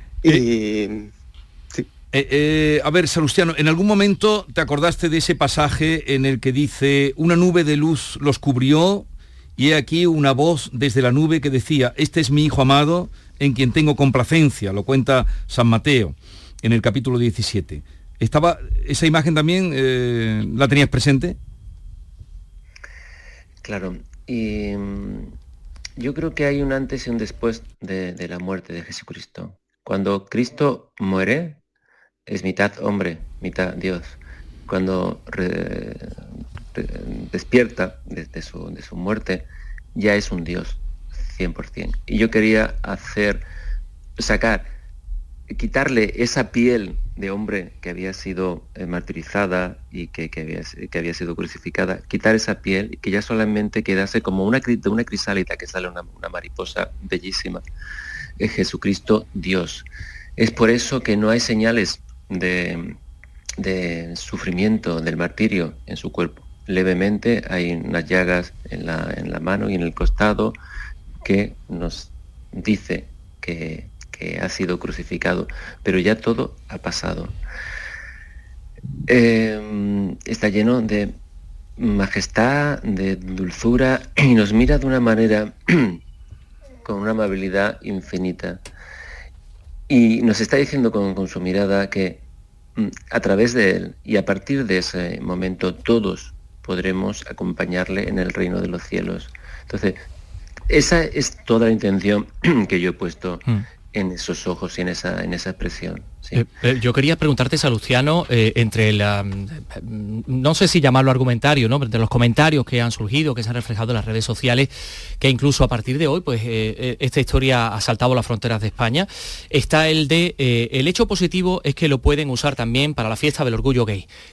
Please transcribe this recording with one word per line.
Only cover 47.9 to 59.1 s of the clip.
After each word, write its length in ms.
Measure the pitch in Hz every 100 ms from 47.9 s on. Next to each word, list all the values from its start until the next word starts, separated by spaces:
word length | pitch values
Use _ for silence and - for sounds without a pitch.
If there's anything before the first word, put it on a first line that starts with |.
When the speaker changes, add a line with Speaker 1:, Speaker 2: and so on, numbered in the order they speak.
Speaker 3:
había 220 | 87 95
sido, 500 | 92 - 90 92 85 - -
eh, 100 | 87
martirizada 880 | 87 - 85 78 101 101 90 90 - -
y 160 | 92 82
que, 240 | - 80
que 120 | -
había, 180 | 80 82 82 - -
que 100 | 87
había 140 | 82
sido 220 | 85 -
crucificada, 640 | 82 85 - 87 - 92 92 -
quitar 280 | - 110 110
esa 260 | 110 101
piel 280 | - 95 107
y 40 | -
que 120 | -
ya 100 | 98
solamente 600 | - 113 107 107 107 113
quedase 400 | 107 95 98 113
como 240 | 95 95 95
una 140 | 131
cri-, 200 | 123 117
de 80 | 101
una 160 | 110
crisálida 520 | 120 101 - 98 92 -
que 100 | 87
sale 220 | 92 90
una, 140 | 87 85 -
una 120 | 90
mariposa 640 | 87 85 - 92 - 92 -
bellísima. 580 | 95 90 90 92 90 87 - - - - - - - -
Es 140 | 107
Jesucristo 720 | - 95 80 101 98 -